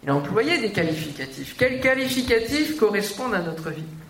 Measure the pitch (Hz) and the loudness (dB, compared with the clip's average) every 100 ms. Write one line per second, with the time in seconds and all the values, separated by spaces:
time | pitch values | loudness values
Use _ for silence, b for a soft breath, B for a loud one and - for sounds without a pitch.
0 | - 143 147 202 269 339 220 190 165 156 | 2 0 2 0 2 2 0 0 0 0
1 | 156 143 135 - 135 - 254 254 247 262 | -4 -8 -10 -10 -12 0 0 2 2 2
2 | 254 247 247 226 226 285 302 - 214 202 | 2 0 2 2 2 0 0 4 4 4
3 | 180 - 247 202 170 160 160 151 156 - | -2 -4 -2 -2 -2 -6 -6 -8 -10 -12
4 | - | -18